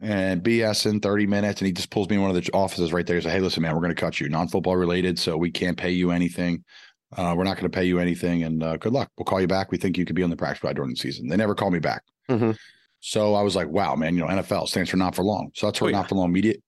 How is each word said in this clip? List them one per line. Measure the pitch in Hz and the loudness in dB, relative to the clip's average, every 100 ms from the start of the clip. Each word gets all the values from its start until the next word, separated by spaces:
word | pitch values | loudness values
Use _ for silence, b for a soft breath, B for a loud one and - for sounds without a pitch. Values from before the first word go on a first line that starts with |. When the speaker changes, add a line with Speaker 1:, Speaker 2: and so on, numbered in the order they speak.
Speaker 1:
and | 107 98 95 90 | -4 0 0 2
B | 107 117 | 2 4
S | 110 104 107 | 2 2 0
in | 104 | 0
thirty | 101 104 101 | 2 2 2
minutes, | 101 104 98 | 2 2 0
and | 95 | -2
he | |
just | 85 - | -2 -2
pulls | 107 92 | -2 2
me | 101 | 2
in | |
one | 98 | 2
of | 90 | 0
the | 87 | 0
offices | 95 95 - 82 | 0 0 0 0
right | 87 87 | 0 0
there. | 87 | 0
He's | 82 | 0
like, | |
"Hey, | 95 | 0
listen, | 92 - | 0 0
man, | 82 | 0
we're | 80 | 0
gonna | 87 | -2
cut | 78 82 - | -2 -2 -2
you. | 73 | -2
Non-football | 80 87 98 92 92 | -2 0 0 0 2
related, | 87 90 92 87 | 2 2 0 0
so | 90 80 | -2 0
we | 87 | -2
can't | - 90 80 | 0 -2 -2
pay | 90 | -2
you | 90 87 | 2 2
anything. | 87 85 90 87 87 - B B B _ - | 2 0 0 -2 -2 -6 B B B _ -4
Uh, | 87 87 | -2 0
we're | |
not | 95 95 | 0 0
gonna | 90 | -2
pay | 92 | 0
you | 90 87 | 2 2
anything, | 87 85 87 87 | 2 0 0 0
and, | 82 80 | 0 -2
uh, | 80 80 | -2 -2
good | 110 | -2
luck. | 131 - - | -2 -4 -8
We'll | - | -2
call | 95 | 0
you | 90 | 2
back. | 95 95 | 0 0
We | 90 | -2
think | 98 85 | 0 0
you | 82 | 0
could | 82 | 0
be | |
on | 87 | 0
the | 80 | 0
practice | 73 71 | -4 -4
squad | 73 | -4
during | 71 67 | -4 -4
the | 65 | -6
season." | - 73 62 | -6 -6 -2
They | 92 | 0
never | 107 | 0
call | 98 101 | 0 0
me | 87 | 0
back. | 73 57 _ _ - | -2 -4 _ _ -2
Speaker 2:
Mm-hmm. | 113 113 110 B B B B | 2 2 -2 B B B B
Speaker 1:
So | - 110 107 | -4 0 2
I | 104 | 4
was | 101 | 2
like, | 92 76 | 0 0
"Wow, | 90 85 | 0 0
man, | 69 78 87 | 0 0 0
you | |
know, | 80 | 0
N | 95 | -2
F | 87 | 0
L | 95 78 | -2 0
stands | 98 87 | -2 0
for | 92 | 2
Not | 90 | 0
For | - | 2
Long." | 98 101 - | 0 0 -6
So | - 104 | -4 -2
that's | 104 | 0
where | 113 | 0
Speaker 2:
Oh, | |
yeah. | 101 | 0
Speaker 1:
Not | 92 | 0
For | 98 | 0
Long | 87 | 2
Media, | 90 107 104 | 2 2 0